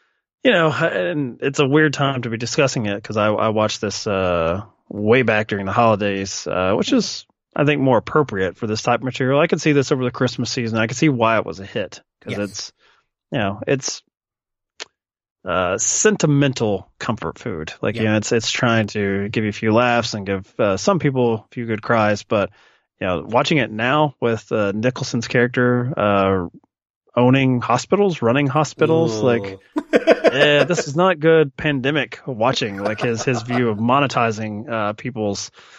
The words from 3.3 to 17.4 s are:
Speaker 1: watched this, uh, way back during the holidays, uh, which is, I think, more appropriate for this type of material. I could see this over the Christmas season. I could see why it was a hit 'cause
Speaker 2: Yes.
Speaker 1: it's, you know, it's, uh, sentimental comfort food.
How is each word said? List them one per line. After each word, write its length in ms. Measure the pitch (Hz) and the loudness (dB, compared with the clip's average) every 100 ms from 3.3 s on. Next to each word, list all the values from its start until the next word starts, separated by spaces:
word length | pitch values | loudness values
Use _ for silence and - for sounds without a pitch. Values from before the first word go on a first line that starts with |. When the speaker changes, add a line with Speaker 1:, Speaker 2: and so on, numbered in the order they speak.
| 107 110 | 2 0
Speaker 1:
watched 320 | 107 107 - | 2 0 -2
this, 240 | 104 - 107 | -6 -6 -4
uh, 560 | 95 92 87 82 92 110 _ - | -2 0 0 0 -2 -8 _ -14
way 320 | 104 107 127 | -4 2 4
back 260 | 117 107 110 | 4 0 0
during 180 | 101 95 | -4 -2
the 60 | |
holidays, 720 | 98 117 104 104 98 98 - - | 2 4 4 0 -2 -4 -8 -6
uh, 260 | 90 92 104 | -2 0 0
which 160 | - | 2
is, 320 | 262 - - - _ _ - | 0 0 -6 -14 _ _ 0
I 100 | 147 | 0
think, 160 | 147 | 2
more 160 | 135 117 | 2 2
appropriate 580 | - 156 143 98 92 - | 2 0 0 -2 -4 -4
for 120 | 113 | -6
this 140 | 107 | -4
type 180 | - 120 | -2 -2
of 20 | 131 | -2
material. 340 | - 127 139 | -4 0 2
I 60 | 170 | 2
could 120 | 175 | 2
see 100 | 156 | 2
this 180 | 143 131 | 2 2
over 120 | 135 | 0
the 80 | 127 | -2
Christmas 380 | - 127 - 120 | -2 -2 -2 -6
season. 260 | - 117 110 | -4 -2 0
I 100 | 113 | 0
could 100 | - | 2
see 120 | 160 | 0
why 280 | 123 113 110 | 2 2 2
it 80 | 92 | 0
was 140 | 85 | -8
a 60 | 98 | -10
hit 360 | 117 95 - - _ | -8 -8 -12 -20 _
'cause 120 | - 117 | -10 -6
Speaker 2:
Yes. 120 | 101 | -6
Speaker 1:
it's, 240 | - - _ _ _ _ _ _ | -8 -16 _ _ _ _ _ _
you 80 | 139 | -2
know, 220 | 101 101 - | -2 -4 -2
it's, 360 | 143 - - - _ _ _ _ _ _ - - _ _ _ _ _ 92 | -2 -4 -10 -14 _ _ _ _ _ _ -18 -18 _ _ _ _ _ -4
uh, 320 | 87 90 104 | -2 -2 -2
sentimental 1120 | - - 214 196 160 143 143 131 110 98 - - | -2 0 0 2 2 2 0 0 -2 -2 -6 -10
comfort 400 | - 110 80 | -6 -6 -6
food. 340 | - | -8